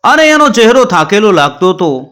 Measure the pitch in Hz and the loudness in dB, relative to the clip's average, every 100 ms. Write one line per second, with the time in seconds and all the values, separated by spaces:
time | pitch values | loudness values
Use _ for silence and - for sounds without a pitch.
0 | - 302 311 - 285 233 220 247 247 175 | 0 2 2 2 0 2 2 2 0 -2
1 | 156 202 214 175 143 - 185 185 175 131 | -2 0 0 0 -2 -2 -4 -2 -4 -6
2 | 135 | -12